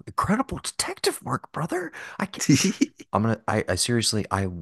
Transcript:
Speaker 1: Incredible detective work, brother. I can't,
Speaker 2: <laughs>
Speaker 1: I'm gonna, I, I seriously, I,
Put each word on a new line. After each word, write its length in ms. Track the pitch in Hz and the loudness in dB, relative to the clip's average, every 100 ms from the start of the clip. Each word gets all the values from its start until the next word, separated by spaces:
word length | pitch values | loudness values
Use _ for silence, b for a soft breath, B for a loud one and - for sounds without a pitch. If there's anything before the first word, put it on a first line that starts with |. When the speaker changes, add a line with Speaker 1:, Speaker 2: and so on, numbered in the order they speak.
| - | -8
Speaker 1:
Incredible 540 | - - 214 - 170 | -2 2 2 0 -6
detective 600 | - - - 381 415 285 | -6 -6 -6 -2 -2 -2
work, 280 | - 127 - | -4 -6 -4
brother. 400 | - 160 359 339 B B - | -6 -4 -4 -4 B B -6
I 80 | 208 | -6
can't, 520 | - - - 190 - - | 0 4 6 4 2 -2
Speaker 2:
<laughs> 200 | - - | -2 -2
Speaker 1:
I'm 100 | 98 | 0
gonna, 180 | 113 110 - | 2 0 0
I, 180 | 110 - | 0 0
I 80 | 92 | 0
seriously, 500 | - 120 107 110 - | 2 2 2 0 0
I, 180 | 95 95 87 | -2 -2 -4